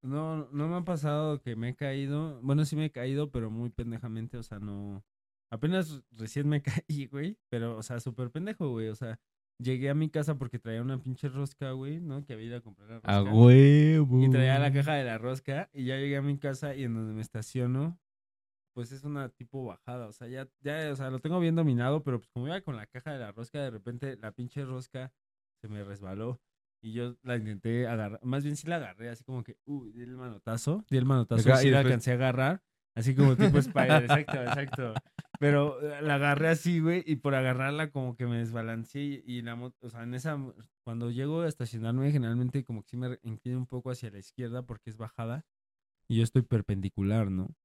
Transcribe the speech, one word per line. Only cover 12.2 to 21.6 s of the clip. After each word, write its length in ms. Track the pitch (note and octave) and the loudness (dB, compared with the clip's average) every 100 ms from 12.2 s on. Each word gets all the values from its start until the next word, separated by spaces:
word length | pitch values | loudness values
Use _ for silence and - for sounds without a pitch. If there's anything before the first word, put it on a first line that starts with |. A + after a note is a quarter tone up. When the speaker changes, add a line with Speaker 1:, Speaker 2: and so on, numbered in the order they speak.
Speaker 1:
Que 100 | C#3 | -10
había 120 | A2 A2+ | -12 -10
ido 100 | A#2+ | -12
a 20 | |
comprar 280 | G#2+ G2 G#2 | -14 -20 -20
la 60 | A2+ | -10
Speaker 2:
A 160 | - G2+ | 0 2
Speaker 1:
rosca. 140 | G2+ | 6
Speaker 2:
huevo. 880 | A2 A#2+ B2+ C#3 D3 D3+ D#3+ C#3+ B2+ | 12 12 12 12 10 8 6 6 6
Speaker 1:
Y 80 | C3 | 6
traía 280 | B2+ C3 C3+ | 6 6 4
la 120 | C#3+ | 2
caja 220 | C#3 C#3+ | 2 0
de 100 | D3 | 0
la 140 | B2+ A2+ | -2 -4
rosca, 500 | A#2+ B2+ C3+ C#3 G3 | -6 -6 -6 -8 -8
y 120 | C#3+ B2+ | -6 -6
ya 100 | C3+ | -4
llegué 200 | C#3+ C#3 | -4 -2
a 60 | |
mi 160 | C#3 C#3 | -2 -2
casa, 380 | C#3+ C3 D3 C3+ | -4 -6 -8 -6
y 80 | |
en 100 | B2+ | -4
donde 180 | A2+ A2 | -4 -6
me 80 | A2 | -8
estaciono, 760 | G#2+ A#2 G#2+ C3 B2 B2+ D#3 F3 _ _ _ _ _ _ _ | -8 -8 -6 -2 0 0 -2 -6 _ _ _ _ _ _ _
pues 180 | - A#2 | -14 -14
es 120 | C3+ | -12
una 260 | D3 C#3+ C3 | -8 -6 -8
tipo 340 | _ A#2+ C3+ | _ -14 -10
bajada, 420 | B2 F2 - B2 A2+ | -10 -10 -12 -12 -12
o 40 | |
sea, 160 | G2+ A#2 | -16 -14
ya, 180 | C3 C3+ _ | -12 -14 _
ya, 300 | C#3+ D3+ D#3 | -8 -6 -6
o 40 | C#3 | -6
sea, 120 | C3+ | -6
lo 80 | C3 | -6
tengo 200 | D#3 F3+ | -2 0
bien 140 | E3+ | 2
dominado, 480 | E3 | 4